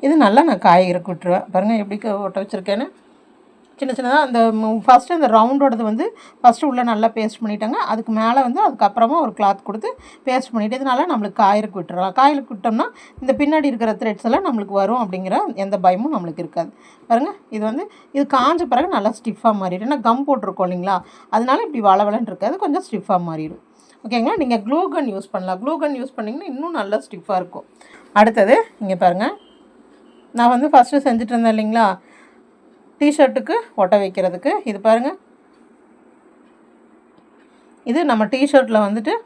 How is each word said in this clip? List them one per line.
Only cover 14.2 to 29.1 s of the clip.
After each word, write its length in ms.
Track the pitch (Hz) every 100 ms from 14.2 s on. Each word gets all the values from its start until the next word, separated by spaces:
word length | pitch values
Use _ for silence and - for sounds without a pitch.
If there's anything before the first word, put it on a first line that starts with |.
| 233
எல்லாம் 160 | 277 381
நம்மளுக்கு 280 | 233 196 196
வரும் 200 | 196 247 214
அப்படிங்கிற 340 | 185 185 220 415 254 196
எந்த 140 | 196 180
பயமும் 280 | 185 262 277
நம்மளுக்கு 280 | 170 156 170
இருக்காது. 260 | - 160 - - _ -
பாருங்க, 240 | 233 311 - _ 214
இது 60 | 214
வந்து 160 | 240 427 - _
இது 140 | 277 285 262
காஞ்ச 320 | 254 330 330 240
பிறகு 180 | 339 294
நல்லா 160 | 202 233
ஸ்டிஃபாக 340 | - 196 233 208
மாறிடும். 260 | 190 180 220
ஏன்னா 100 | 285 226
கம் 140 | 240 277
போட்டிருக்கோம் 400 | 262 190 185 185
இல்லைங்களா, 300 | 180 180 190 - - - 220
அதனால 220 | 240 285 466
இப்படி 160 | 285 208
வளவளன்னு 420 | 190 208 214 220
இருக்காது, 300 | 185 208 359 381
கொஞ்சம் 220 | 294 359
ஸ்டிஃபாக 320 | 214 - 190 175
மாறிடும். 320 | 160 156 - _ _ _ _ 226
ஓகேங்களா? 300 | 240 233 427
நீங்க 140 | 269 233 202
க்ளூ 100 | 294 359
கன் 160 | 311 269
யூஸ் 120 | 196 196
பண்ணலாம். 240 | 196 185 185
க்ளூ 100 | 240 320
கன் 140 | 294 269
யூஸ் 160 | 262 -
பண்ணிங்கன்னா 320 | 214 262 392
இன்னும் 260 | 254 330 320
நல்லா 200 | 196 214 -
ஸ்டிஃபாக 300 | 214 170 190
இருக்கும். 260 | 143 - - _ - - - 202
அடுத்தது 360 | 214 226 196 262 453 _
இங்க 120 | 202 185
பாருங்க, 240 | 185